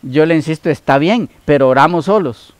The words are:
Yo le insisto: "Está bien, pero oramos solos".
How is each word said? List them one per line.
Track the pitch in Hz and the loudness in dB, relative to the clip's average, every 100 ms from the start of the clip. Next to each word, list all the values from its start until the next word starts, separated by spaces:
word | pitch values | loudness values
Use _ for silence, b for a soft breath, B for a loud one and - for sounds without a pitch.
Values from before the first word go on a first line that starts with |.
Yo | 139 131 156 | -4 0 2
le | 165 | 0
insisto: | 151 156 175 | -2 -6 -4
"Está | 139 - 139 | -4 0 0
bien, | 156 240 180 _ | 2 -2 -4 _
pero | - 147 135 | -2 2 2
oramos | 131 151 175 | 4 2 0
solos". | 160 208 160 110 - _ | -2 -2 -2 -8 -18 _